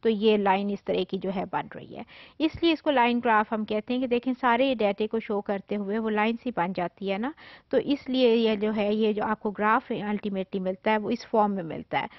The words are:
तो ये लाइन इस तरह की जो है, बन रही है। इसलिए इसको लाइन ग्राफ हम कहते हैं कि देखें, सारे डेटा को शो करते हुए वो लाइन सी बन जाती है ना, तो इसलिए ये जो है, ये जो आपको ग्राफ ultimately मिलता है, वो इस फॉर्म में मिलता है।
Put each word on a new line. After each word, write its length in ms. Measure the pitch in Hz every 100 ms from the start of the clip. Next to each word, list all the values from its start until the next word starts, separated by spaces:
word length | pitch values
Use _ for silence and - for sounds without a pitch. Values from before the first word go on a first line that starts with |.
तो 60 | 233
ये 280 | 220 220 214
लाइन 340 | 196 190 202
इस 140 | 202
तरह 200 | - 185
की 140 | 185 190
जो 120 | 190
है, 140 | 190
बन 240 | 180 147 180 -
रही 180 | -
है। 100 | - - - - _
इसलिए 320 | 311 - 339
इसको 180 | 320 -
लाइन 300 | 269 240 240
ग्राफ 340 | 240 214 214
हम 100 | 220
कहते 300 | 214 214 -
हैं 60 | 254
कि 80 | 254
देखें, 260 | 240 254
सारे 400 | 247 254 233 269
डेटा 320 | 247 214 196 214
को 140 | 226
शो 200 | - 208
करते 340 | 208 202 -
हुए 240 | 208 196 214
वो 100 | 220
लाइन 280 | 214 214 233
सी 140 | 254
बन 220 | 233 175
जाती 360 | 185 175 _ 196
है 100 | 196
ना, 160 | 240 320 - - _
तो 80 | 262
इसलिए 560 | - 277 - 254 254
ये 220 | 226 226 214
जो 160 | 214
है, 220 | 214 208
ये 200 | 214 220
जो 80 | 208
आपको 280 | 214 214 214
ग्राफ 420 | 196 208 233 -
ultimately 680 | 214 202 208 208 190 185 196
मिलता 300 | 185 190 -
है, 80 | 214
वो 120 | 208
इस 140 | 240
फॉर्म 280 | - 226 208
में 100 | 196
मिलता 360 | 165 139 - -
है। 100 | -